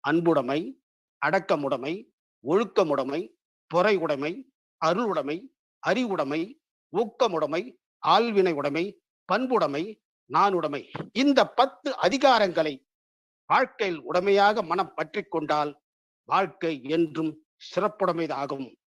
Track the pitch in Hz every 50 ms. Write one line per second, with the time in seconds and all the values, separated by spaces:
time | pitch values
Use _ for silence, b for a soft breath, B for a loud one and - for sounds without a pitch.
0 | _ 139 151 170 170 170 160 147 127 120 135 156 180 240 269 _ _ _ _ _
1 | _ _ _ _ - 147 165 190 185 - 190 151 143 135 139 127 123 143 165 202
2 | 220 _ _ _ _ _ _ _ _ 120 160 202 233 196 - - 196 160 143 135
3 | 135 131 143 160 196 - _ _ _ _ _ _ _ _ - 170 180 214 214 185
4 | 160 160 151 135 139 151 180 262 262 _ _ _ _ _ _ _ - 160 175 196
5 | 247 220 185 160 135 139 151 175 233 269 _ _ _ _ _ _ - 147 180 233
6 | 254 233 196 165 151 135 143 160 170 214 - _ _ _ _ _ _ _ - 175
7 | 233 208 - _ 254 226 180 160 151 143 147 165 208 254 - _ _ _ _ _
8 | - 151 170 202 233 233 220 202 185 185 165 143 139 143 139 160 175 202 202 _
9 | _ _ _ _ _ - 185 214 262 254 254 214 170 147 139 147 165 214 214 _
10 | _ _ _ _ _ _ 123 160 185 202 190 175 156 151 143 139 - - - -
11 | - - _ 214 269 285 277 247 208 - - - 254 269 - - _ 285 262 -
12 | - 180 220 269 277 277 247 226 208 190 165 170 160 156 143 131 _ _ _ _
13 | _ _ _ _ _ _ _ _ _ _ 160 226 262 254 - _ 220 196 175 156
14 | 127 120 160 180 180 202 196 196 196 202 214 226 202 160 165 185 185 - - -
15 | 160 156 - 208 196 _ - 165 156 147 151 151 147 147 143 _ _ _ _ _
16 | _ _ _ _ _ - 147 180 196 175 - _ - 165 160 139 117 135 156 165
17 | 170 156 151 156 160 156 151 - _ _ _ _ - - - 180 185 208 208 -
18 | - 269 165 165 170 151 151 131 139 135 143 139 135 117 - _ _